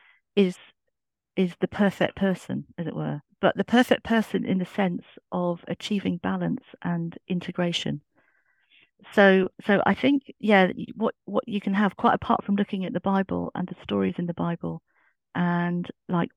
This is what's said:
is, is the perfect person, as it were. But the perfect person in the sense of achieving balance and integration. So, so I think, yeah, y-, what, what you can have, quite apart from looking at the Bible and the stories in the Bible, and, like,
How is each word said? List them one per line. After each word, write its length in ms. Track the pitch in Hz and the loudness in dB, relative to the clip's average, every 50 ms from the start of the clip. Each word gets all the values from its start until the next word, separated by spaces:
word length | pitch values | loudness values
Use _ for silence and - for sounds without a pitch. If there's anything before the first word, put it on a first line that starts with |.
| _ _ _ _ _ _ _ | _ _ _ _ _ _ _
is, 200 | 208 196 180 180 - - - _ _ _ _ _ _ _ _ _ _ _ _ _ | 2 2 2 2 -6 -14 -20 _ _ _ _ _ _ _ _ _ _ _ _ _
is 200 | - 190 175 170 - | 0 0 0 0 -2
the 80 | - - | -4 -4
perfect 480 | - - 208 190 - - - - - | 0 2 2 2 2 0 -2 -2 -2
person, 500 | - 196 196 180 - - - - - 143 - - - | -2 -2 -2 -2 -2 -6 -8 -8 -8 -8 -10 -12 -10
as 100 | 170 - | -8 -8
it 80 | - | -6
were. 260 | - 156 - 147 147 - _ _ _ | -6 -6 -6 -6 -8 -10 _ _ _
But 160 | - 175 - | 0 0 2
the 80 | - 196 | 2 -2
perfect 400 | - - 240 247 - - - - | 2 4 4 4 4 2 -2 0
person 420 | - 233 226 208 - - 190 - | 0 0 0 0 0 -2 -4 -2
in 120 | - 190 185 | 0 -2 -2
the 80 | 180 | -2
sense 380 | - - - 196 185 175 - - - - - _ _ | -4 -2 -2 0 0 -2 -4 -8 -14 -20 -20 _ _
of 320 | - 180 175 175 175 170 - - | -4 -4 -2 -2 -4 -6 -8 -10
achieving 500 | 180 - - - 208 196 - 185 180 175 | -10 -10 -6 -4 -4 -2 -2 -2 -4 -2
balance 460 | - 190 190 185 175 170 160 - - - - _ | -4 -4 -2 -2 -2 -2 -4 -4 -8 -14 -20 _
and 360 | - 180 175 170 165 165 - - - _ | -6 -4 -4 -4 -4 -6 -10 -12 -8 _
integration. 720 | 185 180 - - 180 - 175 175 170 - - - 147 147 - _ _ _ _ _ _ _ _ _ _ _ _ _ _ _ _ _ _ _ - - - | -6 -6 -6 -6 -4 -4 -4 -2 -2 -4 -4 -4 -6 -6 -10 _ _ _ _ _ _ _ _ _ _ _ _ _ _ _ _ _ _ _ -20 -2 4
So, 360 | 214 202 196 190 190 185 - - - - | 6 8 8 8 6 4 0 -4 -6 0
so 180 | - 202 190 - | 2 2 4 4
I 80 | - 196 | 2 2
think, 300 | - - 269 285 277 - - - _ | 2 2 2 2 2 0 -6 -14 _
yeah, 280 | - 208 214 196 185 180 - | 2 4 6 6 6 4 2
y-, 100 | - - - - | -4 -8 -10 -6
what, 180 | - 220 - - _ _ | -4 -4 -4 -4 _ _
what 200 | - 196 208 - | -4 -4 -4 -4
you 140 | - 190 202 | -2 -6 -4
can 140 | - 208 196 | -2 -2 0
have, 240 | 196 208 190 - - | 2 0 0 0 0
quite 160 | - 185 131 | 2 2 2
apart 320 | - - - 233 - - | 2 0 0 0 0 0
from 100 | - 202 | -2 0
looking 300 | 202 202 - - 190 185 | 0 0 -2 -4 -6 -6
at 80 | 170 - | -6 -6
the 80 | 180 | -4
Bible 500 | - 196 196 196 190 - 175 175 - - - | -2 0 0 0 0 -2 -4 -4 -6 -6 -6
and 140 | - 180 175 | -8 -8 -8
the 80 | - - - | -10 -14 -10
stories 320 | - 202 202 196 190 180 - | -6 -2 -2 0 -2 -2 -4
in 100 | 180 170 | -6 -6
the 60 | 170 | -4
Bible, 480 | - 170 170 170 - - 170 165 165 - _ _ _ _ _ _ _ _ _ _ | -4 -4 -4 -4 -4 -6 -8 -8 -10 -14 _ _ _ _ _ _ _ _ _ _
and, 540 | - 175 175 175 175 175 175 175 175 175 - - - _ - | -2 -2 0 0 0 -2 -2 -2 -4 -6 -8 -12 -18 _ -4
like, 220 | 180 170 170 - - | -2 -2 -2 -2 -4